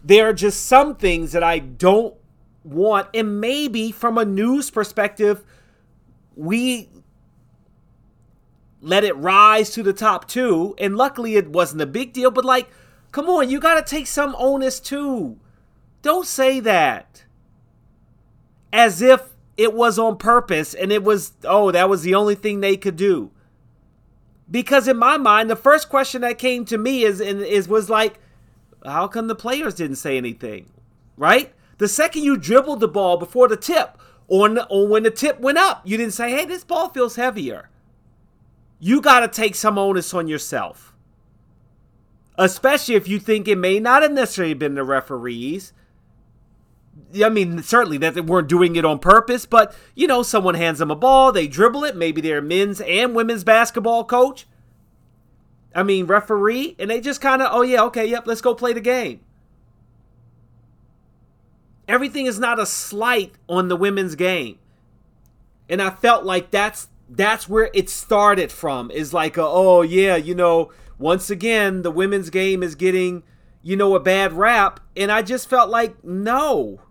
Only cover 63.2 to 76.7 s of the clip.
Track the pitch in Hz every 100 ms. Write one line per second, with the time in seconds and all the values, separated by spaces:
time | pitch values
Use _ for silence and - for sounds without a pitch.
63.2 | 190 _ - 180 180 175 202 196 185 151
64.2 | 180 180 120 - _ _ _ _ _ _
65.2 | _ _ _ _ - 185 190 190 233 226
66.2 | 190 185 180 202 208 - - _ _ 120
67.2 | 202 320 - 214 220 196 185 - - 208
68.2 | 208 196 156 - 156 131 120 151 147 165
69.2 | 156 170 156 175 190 180 165 185 196 175
70.2 | 156 180 175 165 160 - - - 151 185
71.2 | 185 196 220 220 202 190 170 160 196 202
72.2 | 165 185 190 185 180 147 185 185 180 175
73.2 | _ _ _ _ 165 190 202 185 180 190
74.2 | 190 160 214 233 196 - - - 202 214
75.2 | 196 254 - 254 208 233 226 - - 185
76.2 | 208 254 302 208 107